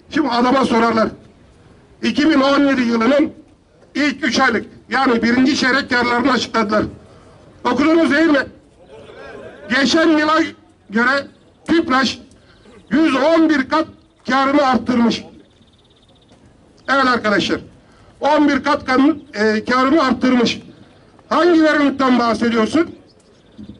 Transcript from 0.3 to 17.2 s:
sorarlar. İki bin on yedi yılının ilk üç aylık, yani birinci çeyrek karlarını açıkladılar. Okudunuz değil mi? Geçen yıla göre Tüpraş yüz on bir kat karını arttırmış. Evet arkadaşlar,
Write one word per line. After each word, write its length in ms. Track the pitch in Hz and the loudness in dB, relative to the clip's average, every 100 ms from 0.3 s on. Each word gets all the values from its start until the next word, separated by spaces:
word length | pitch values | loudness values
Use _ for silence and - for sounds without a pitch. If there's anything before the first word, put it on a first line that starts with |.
| 240 247 269 240 | 0 0 0 0
sorarlar. 420 | 233 233 226 214 - - _ - _ _ - _ - | 0 0 0 -2 -6 -20 _ -20 _ _ -20 _ -8
İki 260 | 233 226 302 | -4 0 2
bin 120 | 285 | 2
on 260 | 269 277 277 | 2 2 2
yedi 140 | 262 | 0
yılının 520 | 233 233 226 285 320 - - _ _ _ - - | -2 0 0 0 0 -6 -20 _ _ _ -12 -4
ilk 280 | 285 - | -4 -2
üç 160 | 294 277 | -4 0
aylık, 260 | 262 214 - - - | 0 -2 -6 -16 -6
yani 340 | 233 269 226 | -2 0 0
birinci 340 | 233 247 262 285 | 0 2 2 0
çeyrek 320 | 262 269 - | 0 -2 -2
karlarını 420 | 247 240 240 262 | -2 0 0 0
açıkladılar. 520 | 233 - 226 208 214 - - - - - - - - | -2 -2 -4 -2 -2 -4 -10 -20 -20 -20 -20 -20 -8
Okudunuz 480 | 240 247 302 330 302 | -4 0 2 2 2
değil 180 | 285 320 | 2 2
mi? 160 | 277 - - _ _ - - - - - - - - - | 0 -2 -12 _ _ -20 -20 -20 -20 -20 -20 -20 -20 -6
Geçen 480 | 254 269 320 330 311 | -2 0 2 2 2
yıla 220 | 302 320 320 - _ _ - | 2 0 -2 -8 _ _ -8
göre 380 | 208 240 277 277 - _ _ - | -2 0 -2 -6 -16 _ _ -2
Tüpraş 520 | 330 - 254 269 - - - _ _ - 214 - | 0 0 0 -2 -6 -16 -20 _ _ -20 -20 -4
yüz 260 | 254 320 254 | 0 2 2
on 340 | 294 330 311 | 2 2 2
bir 200 | 294 262 | 2 0
kat 160 | 311 320 - _ _ - | -2 -4 -10 _ _ -4
karını 380 | 269 269 285 269 | -2 0 2 2
arttırmış. 560 | 254 - 247 233 - - - - _ _ _ _ _ _ _ _ _ - _ _ _ - | 0 -2 0 0 -2 -8 -20 -20 _ _ _ _ _ _ _ _ _ -20 _ _ _ -4
Evet 160 | 269 254 | 0 0
arkadaşlar, 540 | 240 | 0